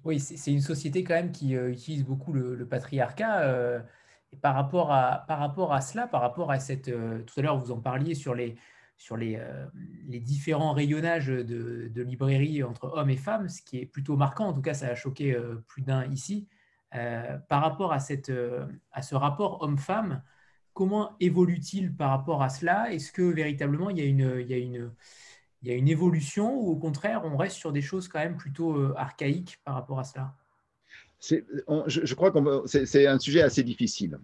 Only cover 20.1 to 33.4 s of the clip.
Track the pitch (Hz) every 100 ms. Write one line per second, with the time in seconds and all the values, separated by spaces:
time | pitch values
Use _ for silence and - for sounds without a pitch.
20.1 | 135 - _ _ _ _ - 190 208 208
21.1 | - 180 175 180 175 - 190 180 - 143
22.1 | 135 135 147 131 - 170 196 233 165 -
23.1 | - 180 156 151 143 143 147 196 180 143
24.1 | 135 131 127 123 127 123 123 120 113 -
25.1 | - - - _ _ 123 123 139 160 180
26.1 | 165 143 202 220 269 196 156 165 139 208
27.1 | 220 160 143 190 - 160 143 139 190 180
28.1 | 156 165 175 143 139 165 147 135 135 135
29.1 | - 139 170 180 - 143 135 135 131 135
30.1 | 139 135 - _ _ _ _ _ - -
31.1 | _ - 160 - 139 - 151 156 143 147
32.1 | 131 185 156 143 139 123 151 127 147 139
33.1 | 135 - 160